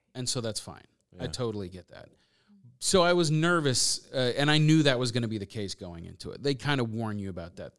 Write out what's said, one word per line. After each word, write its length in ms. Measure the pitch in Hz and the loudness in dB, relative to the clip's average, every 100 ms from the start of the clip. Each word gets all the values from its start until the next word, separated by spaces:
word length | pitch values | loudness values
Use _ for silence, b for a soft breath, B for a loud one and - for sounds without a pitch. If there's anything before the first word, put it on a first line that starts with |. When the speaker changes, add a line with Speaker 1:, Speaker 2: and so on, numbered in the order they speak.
| _ 127 | _ -10
Speaker 1:
And 120 | 123 | -6
so 120 | 131 | -4
that's 180 | 113 - | -4 -8
fine. 260 | - 69 _ _ _ 90 | -12 -18 _ _ _ -10
I 60 | 123 | -10
Speaker 2:
Yeah. 60 | |
Speaker 1:
totally 360 | - 120 107 92 | -6 -6 -6 -10
get 200 | 90 - | -12 -18
that. 200 | - - _ b b b b - _ | -20 -20 _ b b b b -20 _
So 220 | - 190 | 0 4
I 120 | 175 | 4
was 160 | 175 160 | 4 4
nervous, 760 | 156 165 175 143 120 - - - | 2 2 2 2 2 0 -2 -4
uh, 200 | 135 127 117 | -2 -2 2
and 120 | 147 | 4
I 60 | 151 | 6
knew 260 | 151 160 | 6 6
that 160 | 143 127 | 6 2
was 120 | 127 | 0
gonna 160 | 120 117 | 0 -2
be 80 | 107 | -4
the 80 | 98 | -6
case 280 | 113 98 - | -6 -8 -8
going 300 | 90 85 85 | -12 -12 -14
into 260 | 90 - | -14 -14
it. 100 | - | -4
They 100 | 135 131 | -2 -2
kinda 280 | 143 139 117 | 0 0 0
warn 320 | 110 110 104 | -2 -4 -4
you 100 | 98 | -6
about 280 | 90 85 101 | -8 -12 -12
that 160 | 80 | -16